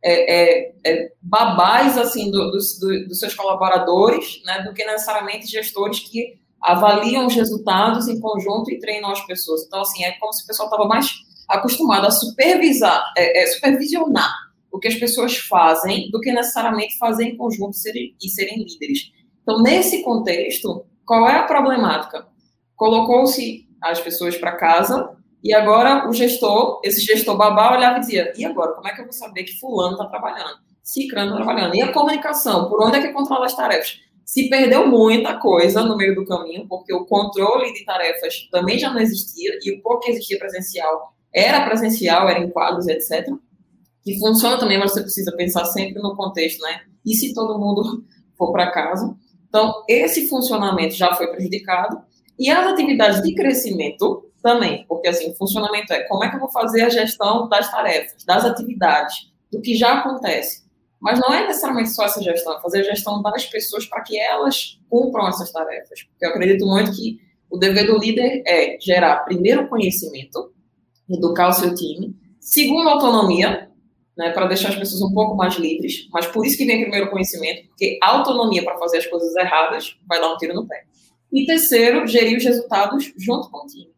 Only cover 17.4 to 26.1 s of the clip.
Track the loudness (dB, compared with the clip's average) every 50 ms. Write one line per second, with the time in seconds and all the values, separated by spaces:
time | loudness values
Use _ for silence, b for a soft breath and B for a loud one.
17.4 | -6 -6 -4 -4 -6 -6 -6 -8 -8 -8 -8 -8 -10 -10 _ _ -10 -10 -4 -4
18.4 | -4 -4 -4 -8 -10 -10 -10 -12 -6 -4 -4 -4 -6 b b b b b _ _
19.4 | _ -2 2 4 4 6 6 4 4 2 0 0 0 0 -2 -2 0 -2 -2 -2
20.4 | -2 -4 -6 -6 -6 -6 -8 -8 -12 _ _ _ _ 2 4 6 6 6 6 4
21.4 | 2 2 2 2 4 4 2 2 2 2 0 -2 -4 -8 -12 -16 -16 _ _ _
22.4 | _ _ _ _ _ _ _ _ 2 4 4 4 4 4 4 4 4 4 2 0
23.4 | -4 -6 -8 -12 _ _ _ _ -6 -4 -4 -4 -4 -6 -6 -4 -4 -4 -4 -4
24.4 | -4 -6 -4 0 2 4 4 4 4 2 0 -2 -2 -6 -12 _ _ _ _ _
25.4 | -2 4 4 4 6 6 6 6 6 6 4 4 2 0